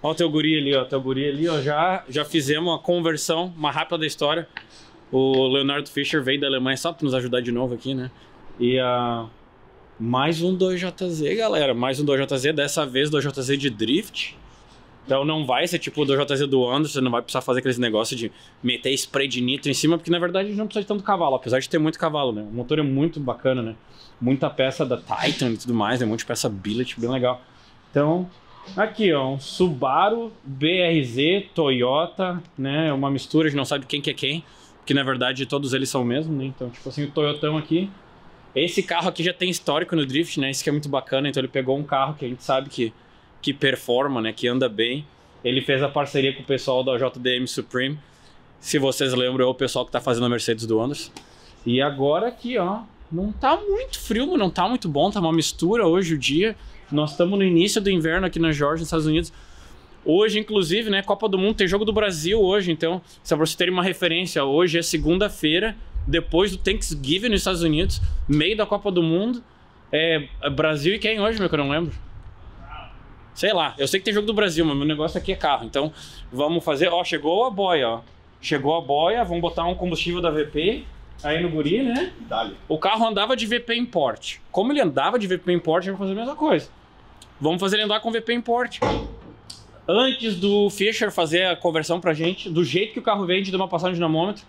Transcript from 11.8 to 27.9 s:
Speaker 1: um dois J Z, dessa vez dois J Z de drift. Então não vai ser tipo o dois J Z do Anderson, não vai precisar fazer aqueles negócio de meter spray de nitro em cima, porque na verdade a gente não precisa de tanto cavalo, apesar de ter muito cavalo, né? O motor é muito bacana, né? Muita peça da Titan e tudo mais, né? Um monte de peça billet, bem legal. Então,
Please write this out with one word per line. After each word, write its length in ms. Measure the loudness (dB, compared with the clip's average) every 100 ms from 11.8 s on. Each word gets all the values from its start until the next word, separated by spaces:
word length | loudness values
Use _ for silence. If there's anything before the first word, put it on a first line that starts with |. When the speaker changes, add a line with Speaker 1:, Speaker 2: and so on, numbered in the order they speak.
| 0 0
Speaker 1:
um 60 | 2
dois 140 | 2
J 180 | 2 0
Z, 160 | 0
dessa 320 | 0 0 0 -2
vez 240 | 0 2
dois 140 | 2
J 180 | 0 -4
Z 160 | -2 0
de 120 | 0
drift. 680 | -2 0 0 -2 -8 -10 -10 -20 -20 -20 -20 -20 -20 -2
Então 180 | 0
não 220 | 2 -2 0
vai 200 | 0 0
ser 140 | -2
tipo 220 | -4 -2
o 40 | 2
dois 140 | 2
J 160 | 2 0
Z 120 | 2
do 220 | 2 4
Anderson, 320 | 2 0 0
não 80 | 0
vai 100 | 0
precisar 200 | -2 -4
fazer 180 | 0 0
aqueles 180 | 2 0
negócio 380 | 2 2 0 -2
de 160 | -6 -8 -20 -6
meter 300 | -4 -2 0
spray 340 | -2 -2 -2 -2
de 120 | -2
nitro 320 | -2 -2 -2
em 20 |
cima, 240 | 0 2 2
porque 140 | 0
na 80 | 0
verdade 280 | 0 -2 -2
a 20 |
gente 80 | -4
não 100 | -4
precisa 140 | -4
de 60 | -4
tanto 160 | -4
cavalo, 320 | 0 0 2 0
apesar 240 | 0 -2
de 100 | 0
ter 100 | 0
muito 180 | 0 0
cavalo, 360 | -2 0 -2
né? 80 | -4
O 120 | -8
motor 240 | -8 -2 0
é 60 |
muito 360 | 2 2 0 -2
bacana, 420 | -6 -2 0 0
né? 140 | -2 -8 -18 -20 -20 -4
Muita 300 | 0 2 0
peça 360 | 0 0 0 -2
da 120 | -2
Titan 540 | -4 -2 -2 0 -2
e 60 | -2
tudo 160 | -2
mais, 260 | 0 2 2
né? 60 | 0
Um 40 |
monte 100 | -2
de 60 | -4
peça 240 | -4 -2
billet, 500 | -4 -4 -4 -4 -4
bem 100 | -2
legal. 320 | 0 0 -2 -10 -20 -20 -20
Então, 400 | -4